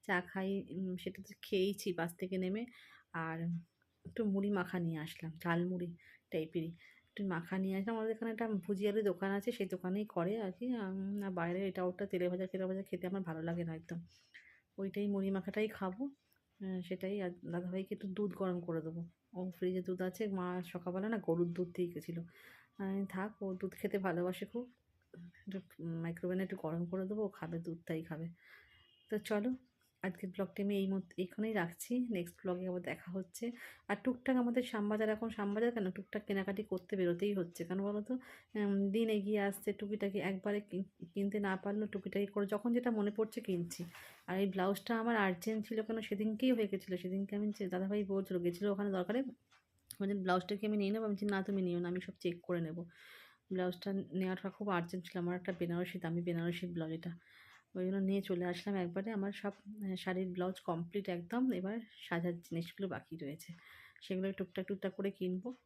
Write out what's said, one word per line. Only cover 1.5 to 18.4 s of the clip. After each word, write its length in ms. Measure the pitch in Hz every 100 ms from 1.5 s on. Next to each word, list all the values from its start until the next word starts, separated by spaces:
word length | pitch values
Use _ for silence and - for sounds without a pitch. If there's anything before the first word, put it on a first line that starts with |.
| 196 196 202 208
বাস 180 | 175 170 170
থেকে 160 | 185 185
নেমে। 240 | 185 208 240 - - - _
আর 260 | 170 160 165 170 170 - _ _ _
একটু 180 | - -
মুড়ি 260 | 214 196 202
মাখা 280 | 202 175 185
নিয়ে 200 | 170 160
আসলাম, 340 | 156 - 165 160
ঝালমুড়ি 460 | 175 170 175 185 175 170 - - _
টাইপেরই 400 | 165 160 170 160 170 - -
একটু 180 | _ - 196
মাখা 300 | 175 170 190
নিয়ে 160 | 190 190
আসলাম। 180 | 196 226
আমাদের 160 | 220
এখানে 160 | 220 226
একটা 160 | 220 226 202
ভুজিয়ারি 380 | - 196 208 208
দোকান 280 | 202 170 196
আছে, 200 | 202 220
সেই 160 | 233 190
দোকানেই 320 | 185 185 196 214
করে 280 | - 170 220
আর 100 | 196
কি। 140 | 185 247
আম, 480 | 240 190 190 190 202
আর 60 | 196
বাইরে 300 | 180 170 180 196
এটা 140 | 185
ওটা 200 | 180 180 202
তেলে 200 | 180 180
ভাজা 180 | 180 185
ফেলে 180 | 190 185
ভাজা 160 | 190
খেতে 220 | 196 180 180
আমার 160 | 196
ভালো 180 | 175 160
লাগে 220 | 165 170
না 80 | 170
একদম, 240 | 160 160 170 170 - _ - - - _ -
ওইটাই 280 | 196 196 202
মুড়ি 200 | 196 196
মাখাটাই 380 | 196 185 214 220
খাবো। 340 | 214 190 190 277 - _ _ _ _
আহ, 200 | 190 185 175
সেটাই। 280 | 185 185 202
আর 80 | 180 175
দাদাভাইকে 480 | - 175 180 185 190
একটু 140 | 202 196
দুধ 220 | 185 208
গরম 240 | -